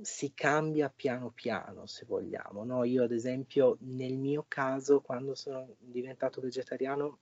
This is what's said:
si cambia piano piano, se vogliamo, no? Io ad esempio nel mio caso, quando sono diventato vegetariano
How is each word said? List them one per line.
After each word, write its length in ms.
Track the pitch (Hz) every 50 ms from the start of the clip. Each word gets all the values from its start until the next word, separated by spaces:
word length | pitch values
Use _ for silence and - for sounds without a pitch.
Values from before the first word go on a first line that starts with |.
si 320 | 208 - - - 143 139 -
cambia 560 | - - 139 147 156 156 156 151 151 147 139
piano 420 | - - - 131 120 127 123 113
piano, 540 | - - - 117 107 87 - 101 95 90 -
se 180 | - - - -
vogliamo, 560 | 113 104 92 95 95 - - - - 98 104 113
no? 200 | 123 127 127 120
Io 200 | 120 127 127 120
ad 80 | 113
esempio 680 | 120 117 117 127 127 135 131 - - 143 131 123 113 -
nel 360 | 127 131 127 127 131 127 131
mio 280 | 131 135 139 147 151 151
caso, 540 | - - 143 135 131 135 135 131 139 143 139
quando 340 | - - 131 123 135 139 131
sono 400 | - - 139 135 131 131 127 - _
diventato 640 | 120 127 120 123 123 131 127 - 135 131 - 135
vegetariano 800 | 131 127 120 131 123 - 131 - 139 135 139 143 143 147 - _